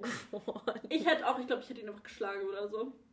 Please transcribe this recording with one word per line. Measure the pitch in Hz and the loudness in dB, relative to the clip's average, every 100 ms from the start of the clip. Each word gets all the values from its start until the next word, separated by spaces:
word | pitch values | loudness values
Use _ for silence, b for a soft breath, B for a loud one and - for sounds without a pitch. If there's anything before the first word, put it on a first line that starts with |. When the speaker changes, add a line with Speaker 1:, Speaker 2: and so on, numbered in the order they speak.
| 233 214 - | -2 -4 -4
Speaker 1:
geworden. | 208 - - - 226 - | -6 -4 -2 -2 -2 2
Speaker 2:
Ich | 302 277 | 4 6
hätte | 311 247 | 6 4
auch, | 262 | 2
ich | 247 | 2
glaub, | 247 | 0
ich | - | -2
hätte | 240 | -8
ihn | 214 | -8
einfach | 208 | -10
geschlagen | - - 202 196 196 | -12 -4 -2 0 -2
oder | 202 208 | -2 -2
so. | 214 262 - - | -2 -4 -6 -18